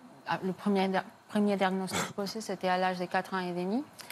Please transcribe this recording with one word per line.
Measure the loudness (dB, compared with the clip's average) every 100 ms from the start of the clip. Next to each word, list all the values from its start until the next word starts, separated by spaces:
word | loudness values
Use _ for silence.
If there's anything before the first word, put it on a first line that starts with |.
| -16 -12 -4 -2
le | -2
premier | -2 2 4 4
dia-, | 2 -2 -8 -2
premier | 2 2 4
diagnostic | 2 2 -2 -4 -4
posé, | -4 -6 -6
c'était | -6 -2 2
à | 2
l'âge | 2 0
de | 0
quatre | -2 0
ans | -2
et | -2
demi. | -2 0 -2 -4 -12 -18